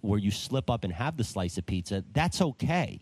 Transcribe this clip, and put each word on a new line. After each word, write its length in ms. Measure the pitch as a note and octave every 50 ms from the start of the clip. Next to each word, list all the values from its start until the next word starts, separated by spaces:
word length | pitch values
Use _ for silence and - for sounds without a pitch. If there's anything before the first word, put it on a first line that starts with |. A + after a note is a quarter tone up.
or 160 | - G2+ G#2 G#2
you 120 | G2 G2+
slip 380 | G#2 - - - C3 C3+ - -
up 160 | A#2+ A2+ -
and 80 | F#2
have 240 | E2 D#2+ A#2+ D3+ D#3+
the 80 | C#3+ A2
slice 320 | - - G2 F2+ F2 -
of 80 | F#2+ F2
pizza, 400 | - F#2+ F2+ F2 - G2+ G2 - -
that's 300 | G#2+ C#3+ E3 F3 - -
okay, 580 | F#3+ D3+ B2 - - C#3+ E3 F3+ C3+ - - -